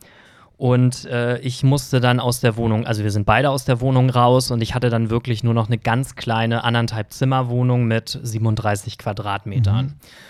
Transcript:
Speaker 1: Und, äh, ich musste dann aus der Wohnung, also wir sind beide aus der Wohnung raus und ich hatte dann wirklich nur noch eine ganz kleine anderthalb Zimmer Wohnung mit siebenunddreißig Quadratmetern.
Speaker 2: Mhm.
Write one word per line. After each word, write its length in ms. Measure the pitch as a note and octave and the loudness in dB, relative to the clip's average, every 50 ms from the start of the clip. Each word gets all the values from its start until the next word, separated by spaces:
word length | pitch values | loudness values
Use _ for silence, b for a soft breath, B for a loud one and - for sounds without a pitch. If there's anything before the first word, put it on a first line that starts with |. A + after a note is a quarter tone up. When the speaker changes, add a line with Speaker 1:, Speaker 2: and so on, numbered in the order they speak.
| B B B B B B B B B B B | B B B B B B B B B B B
Speaker 1:
Und, 480 | - - B2 B2 B2 B2 B2+ B2 - - | -4 0 2 4 4 4 2 2 -2 -6
äh, 320 | - B2+ A#2+ A#2+ A#2+ B2 A#2 | -6 -4 -2 -2 -2 -2 -2
ich 240 | B2+ C3 B2 - - | -4 -6 -4 0 2
musste 360 | C3+ C#3 C#3+ - - - B2+ | 2 2 2 0 0 0 2
dann 200 | A#2+ B2 B2 A#2+ | 2 2 2 2
aus 200 | A#2 B2 A#2+ - | 0 -2 -2 0
der 160 | - A#2+ G#2+ | 0 0 0
Wohnung, 300 | A2+ A#2 A2+ A2 G#2+ B2 | 0 0 0 0 0 -2
also 160 | - A2+ G#2+ G#2 | -2 -2 -2 -2
wir 80 | G#2+ | 0
sind 140 | G2 G#2+ G2+ | 0 0 2
beide 240 | - G#2+ A#2 C3+ D3 | 2 2 4 4 2
aus 140 | C3+ C#3 - | 0 0 0
der 160 | - C3 A#2 | -2 -2 0
Wohnung 300 | B2 C3+ C3 B2+ B2+ C3 | 0 0 2 2 2 2
raus 400 | A#2+ B2 B2 B2 B2+ B2+ B2+ - B2 | 4 4 4 6 6 4 2 0 -2
und 80 | A#2 A2+ | -2 -2
ich 120 | - - | -2 -2
hatte 120 | B2 B2 B2 | -2 0 0
dann 200 | A#2 A2+ A#2 A2 | 0 0 0 0
wirklich 320 | A2+ A#2+ - B2+ A#2+ G#2+ - | 0 -2 -2 -2 -4 -2 0
nur 120 | A#2 A#2 | 0 0
noch 120 | A#2 A2+ | 0 0
eine 120 | G#2 A#2+ A2 | 0 -2 -2
ganz 360 | - - A2+ B2 C3+ - - | 0 0 0 0 -2 -4 -8
kleine 480 | - - A#2+ A2+ A2+ A2+ A#2 A#2 A#2 A#2 | -8 -6 -2 -2 0 0 0 0 0 0
anderthalb 480 | A#2+ A#2 A#2 A#2 A2+ A2 A2+ G#2 - - | 0 0 0 0 0 -2 -6 -8 -8 -6
Zimmer 360 | - C3+ C3 C3 C3 B2+ A#2+ | -2 -2 0 0 0 0 -2
Wohnung 380 | A#2+ B2 B2 B2+ B2 B2 B2 | -2 0 0 2 2 2 2
mit 340 | A2+ A2+ A2+ A2+ - - - - | 2 0 -2 -2 -4 -8 -8 -8
siebenunddreißig 760 | A#2+ A2 A2 A2 A2+ A2 G#2+ G#2 G#2+ G#2 G2+ - - - - | -6 -4 -2 0 0 0 0 0 -2 -2 -2 -4 -8 -14 -10
Quadratmetern. 880 | - A2 G2+ - - G#2 G2 G2 - G#2 G2+ C3 A#2 G2 G#2 A#2+ C3 | -8 -6 -6 -6 -6 -6 -6 -6 -6 -6 -2 0 0 2 2 0 -2
Speaker 2:
Mhm. 60 | C#3 D3 B B B B B B | -4 -8 B B B B B B